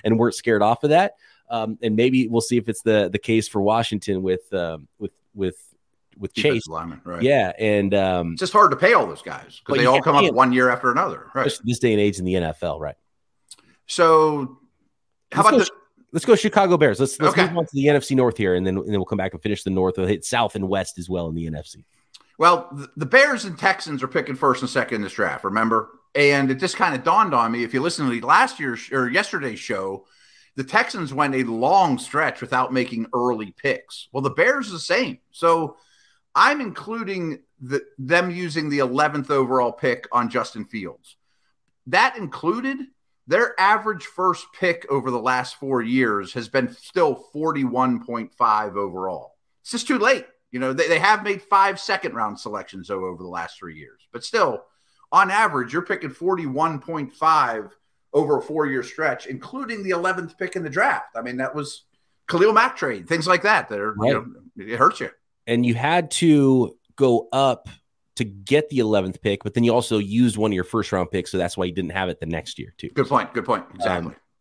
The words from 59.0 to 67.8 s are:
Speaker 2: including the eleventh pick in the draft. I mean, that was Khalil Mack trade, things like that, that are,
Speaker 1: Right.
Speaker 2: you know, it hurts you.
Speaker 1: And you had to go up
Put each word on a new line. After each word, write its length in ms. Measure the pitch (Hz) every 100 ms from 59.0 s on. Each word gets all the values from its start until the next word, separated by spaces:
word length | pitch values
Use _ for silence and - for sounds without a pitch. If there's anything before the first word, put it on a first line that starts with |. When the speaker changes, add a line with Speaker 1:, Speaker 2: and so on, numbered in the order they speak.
| 156 123 -
Speaker 2:
including 560 | 131 - 262 262 220
the 80 | 196
eleventh 460 | 175 185 180 165 -
pick 180 | 185 185
in 80 |
the 60 | 160
draft. 460 | 143 254 156 - 113
I 60 |
mean, 160 | 120 123
that 180 | 131 147
was 280 | 143 - _ _ _ _ -
Khalil 240 | 170 208
Mack 220 | 214 247 -
trade, 320 | 147 107 85
things 200 | 165 156
like 160 | 180
that, 260 | 196 208 -
that 100 | 104
are, 140 | 104
Speaker 1:
Right. 160 | 104 117
Speaker 2:
you 40 | 131 117 - - -
know, 160 | 101
it 40 | 117
hurts 220 | 147 -
you. 100 | 120 - _ _ -
Speaker 1:
And 180 | 117 123
you 100 | 117
had 360 | 139 175 160
to 640 | - 165 147 135 131 117 - _ -
go 320 | 135 120 -
up 380 | 135 135 123 - -